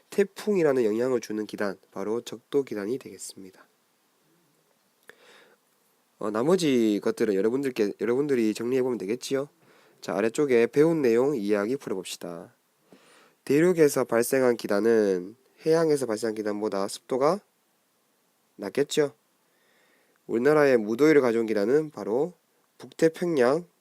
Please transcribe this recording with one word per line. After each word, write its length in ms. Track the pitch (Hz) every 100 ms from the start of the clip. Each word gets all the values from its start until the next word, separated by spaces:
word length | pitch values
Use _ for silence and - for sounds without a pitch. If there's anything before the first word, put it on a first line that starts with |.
| -
태풍이라는 680 | - 196 - - 196 156 131
영향을 360 | 110 107 127 123
주는 240 | - 107
기단, 320 | 104 101 104 90 _
바로 300 | 95 98 117
적도 420 | - 113 - 143
기단이 360 | 131 107 101 127
되겠습니다. 680 | 107 95 - - 95 - _ _ _ _ _ _ _ _ _ _ _ _ _ _ _ - _ - _ _ _ _ _ _ _ -
어, 120 | 104
나머지 680 | 107 139 185 160 127 110 101
것들은 320 | 113 113 113
여러분들께, 600 | 98 107 131 139 123 104 -
여러분들이 540 | 104 123 147 131 110
정리해보면 420 | 104 117 131 127 117
되겠지요. 500 | 95 123 - 135 147 _ _ _ _ _
자, 140 | - 87
아래쪽에 520 | 110 131 147 120 117
배운 340 | 143 160 165
내용 340 | 127 113 135 139
이야기 400 | 101 104 104 139
풀어봅시다. 760 | - 98 90 - 90 85 104 _ _ _ _ - _ _ _ _
대륙에서 600 | - 143 175 170 147 139
발생한 520 | 123 113 120 135 127 117
기단은 760 | - 101 110 113 104 92 90 113 _ _ 160
해양에서 400 | 160 165 147 123
발생한 300 | 107 113 110
기단보다 500 | 107 104 104 98 98
습도가 540 | - - 131 143 196 - _ _ _ _ _ _ _ _ _ _
낮겠죠. 600 | - 101 135 147 - 143 - _ _ _ _ _ _ _ _ _ _ -
우리나라의 500 | 110 135 151 143 123
무더위를 440 | 104 117 151 147
가져온 240 | 127 113 113
기단은 440 | 107 101 143 156
바로 440 | 107 98 117 170 - _ _ _ -
북태평양 880 | 123 - 165 160 175 156 120 151 175 _